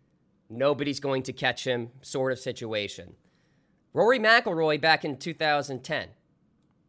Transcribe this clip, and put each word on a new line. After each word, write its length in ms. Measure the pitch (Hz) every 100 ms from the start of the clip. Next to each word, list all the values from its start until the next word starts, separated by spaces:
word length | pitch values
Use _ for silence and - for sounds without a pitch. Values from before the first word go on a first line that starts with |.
| _ _ _ _ -
nobody's 500 | 113 139 139 143 135
going 220 | 139 135
to 100 | 131
catch 340 | 123 127 123 131
him 260 | 120 117 -
sort 280 | - 135 131
of 80 | 127
situation. 760 | 131 113 117 110 101 - 87 - _ _ _ _ _ _ _
Rory 240 | 143 208 254
McIlroy 600 | 220 233 233 165 160 147
back 240 | 160 156
in 140 | 160 135
two 160 | 175
thousand 500 | 156 156 147 139 127
ten, 260 | 131 147 92 - _ _ _ _ _ _